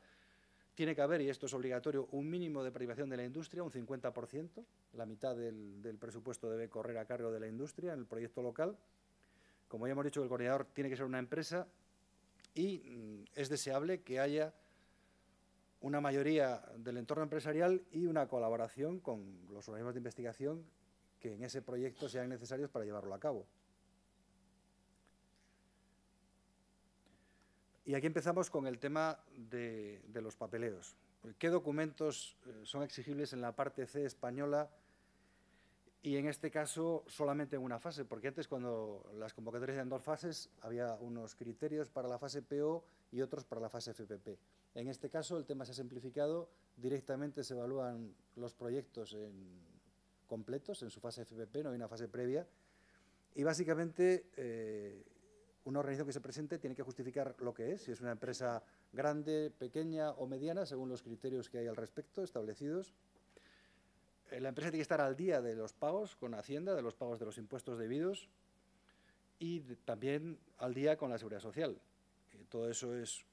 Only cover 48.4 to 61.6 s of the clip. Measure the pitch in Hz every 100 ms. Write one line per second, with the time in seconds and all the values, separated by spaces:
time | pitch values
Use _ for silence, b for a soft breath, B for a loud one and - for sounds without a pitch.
48.4 | 120 - 120 135 127 120 101 107 107 95
49.4 | 92 90 - - - _ _ _ - 113
50.4 | 110 139 - 196 117 110 117 117 110 113
51.4 | 110 139 151 123 110 113 113 120 123 143
52.4 | 175 b b b b b b b b 143
53.4 | 151 156 165 160 170 165 185 180 - -
54.4 | 123 113 110 107 101 98 - - - -
55.4 | - - 135 139 139 139 143 131 127 147
56.4 | 151 165 135 131 131 123 127 143 131 -
57.4 | 123 117 117 196 - 117 123 110 127 123
58.4 | 123 113 B B B 123 147 151 151 156
59.4 | 151 - 127 156 160 160 151 139 131 135
60.4 | 151 180 156 131 131 120 117 113 135 131
61.4 | 117 120